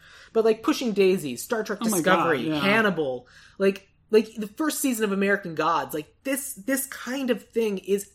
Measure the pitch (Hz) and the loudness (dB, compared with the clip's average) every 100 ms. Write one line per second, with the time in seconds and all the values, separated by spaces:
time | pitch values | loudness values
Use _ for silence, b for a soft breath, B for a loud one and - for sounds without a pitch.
0 | B B B 226 220 220 - 302 247 202 | B B B 2 2 2 0 0 0 2
1 | 190 185 147 120 - 226 220 202 226 196 | 4 4 -2 -8 -6 -4 -4 -4 0 0
2 | 165 185 165 143 156 151 190 220 214 165 | 4 2 2 0 0 0 2 4 2 0
3 | 143 127 b b b b 196 190 - _ | -2 -4 b b b b 0 0 -10 _
4 | _ 214 220 - 208 - 311 294 269 226 | _ 2 2 -6 -12 -4 -4 0 -2 0
5 | 214 196 196 196 185 156 156 160 131 160 | 0 0 2 0 -2 -2 0 0 -2 -6
6 | 156 _ 269 269 - - 196 269 - - | -10 _ -6 -4 -6 -10 -2 -2 -2 -10
7 | - 269 262 208 - - 226 190 - 196 | -8 -6 -2 -2 -2 -2 -2 -4 -2 -2
8 | - | -2